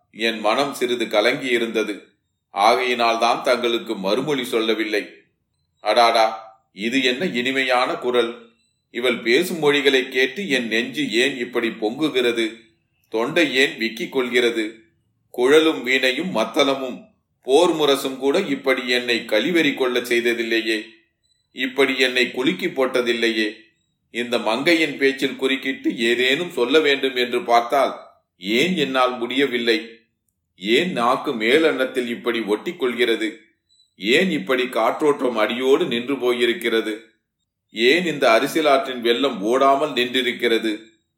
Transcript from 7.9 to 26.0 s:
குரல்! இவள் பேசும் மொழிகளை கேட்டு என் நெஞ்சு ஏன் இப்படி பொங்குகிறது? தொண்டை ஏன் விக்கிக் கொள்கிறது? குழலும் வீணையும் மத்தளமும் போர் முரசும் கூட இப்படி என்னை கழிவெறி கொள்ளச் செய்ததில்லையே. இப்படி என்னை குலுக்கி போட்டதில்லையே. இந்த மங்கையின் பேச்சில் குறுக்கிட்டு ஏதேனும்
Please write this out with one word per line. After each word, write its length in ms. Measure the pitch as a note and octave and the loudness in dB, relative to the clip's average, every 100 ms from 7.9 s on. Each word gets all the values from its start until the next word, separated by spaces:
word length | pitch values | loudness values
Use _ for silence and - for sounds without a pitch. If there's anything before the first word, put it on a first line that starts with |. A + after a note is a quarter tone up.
| E3+ | -2
குரல்! 540 | B2 A#2+ A#2 - - _ _ _ _ | -2 0 0 -4 -16 _ _ _ _
இவள் 260 | A#2 B2 A2 | -6 -2 -2
பேசும் 420 | A2 C3 F3+ E3+ | 2 2 0 -2
மொழிகளை 500 | D3 C#3+ C#3 C3 B2 | 0 2 2 2 0
கேட்டு 400 | C3 C3 - G3 | -2 -2 -2 -4
என் 180 | C3 A#2 | -4 -2
நெஞ்சு 440 | A2 C3 C3+ C#3 | -4 -4 -6 -4
ஏன் 260 | G#2+ C3 C3+ | 0 0 -2
இப்படி 300 | A#2 B2 A#2 | -6 -4 -4
பொங்குகிறது? 880 | G2 G#2+ C3 D3+ B2+ A#2+ A2+ A2 A2 - _ _ _ _ | -2 -4 -2 -2 0 0 0 -4 -6 -20 _ _ _ _
தொண்டை 460 | A2 A#2+ E3 D3+ B2+ | -4 -2 0 0 2
ஏன் 220 | C#3 A2 | 0 0
விக்கிக் 340 | A2+ A2 F3+ | -6 -6 -6
கொள்கிறது? 720 | C3+ B2 A#2+ A#2+ A2 A2 - _ _ _ _ _ | -4 0 2 2 0 -6 -8 _ _ _ _ _
குழலும் 520 | - B2+ D3+ D#3+ D3 | -2 4 6 4 0
வீணையும் 520 | B2 C3 C3 B2+ F3+ A2 | 0 0 0 -2 -4 -2
மத்தளமும் 680 | A2+ D#3 C#3 C3+ C3 - - _ _ _ | -2 0 0 0 -4 -10 -16 _ _ _
போர் 320 | A#2+ C#3 F3 D#3+ | 2 4 4 4
முரசும் 420 | C#3+ C3+ C#3 C3 | 2 2 -2 -4
கூட 220 | C3+ D#3 | 0 0
இப்படி 480 | G3 C3+ C3+ C3 B2 | 0 -4 0 -2 0
என்னை 320 | B2 B2 A#2 | -2 0 -4
கழிவெறி 560 | - G#2+ C#3 E3+ D3 C3+ | 0 0 2 2 0 0
கொள்ளச் 380 | B2+ B2 A#2+ | 0 -2 0
செய்ததில்லையே. 720 | A#2+ A#2+ A#2 A2+ A#2 A2 A2 - - _ _ _ _ _ | 0 0 -2 -2 -2 -2 -4 -6 -20 _ _ _ _ _
இப்படி 480 | - C3 C3 C3+ C3 | -8 -6 0 0 2
என்னை 320 | C3 B2 B2 | 0 0 -2
குலுக்கி 360 | - C3+ F#3 F#3+ | -2 -2 -2 -4
போட்டதில்லையே. 1000 | C3 C3 C3 A#2 A#2 A#2 A2 G#2+ - - _ _ _ _ | -2 -2 0 -2 0 0 0 -4 -6 -20 _ _ _ _
இந்த 260 | A2+ A#2+ A#2 | -8 -4 -2
மங்கையின் 600 | G#2+ A#2 C#3+ E3 D#3 B2+ | -2 -2 0 2 0 0
பேச்சில் 380 | C3+ C3+ C#3 A2+ | -2 0 -4 -2
குறுக்கிட்டு 640 | C3 C3+ C3 B2+ D#3+ | -4 -2 -4 -6 -4
ஏதேனும் 540 | B2+ | -2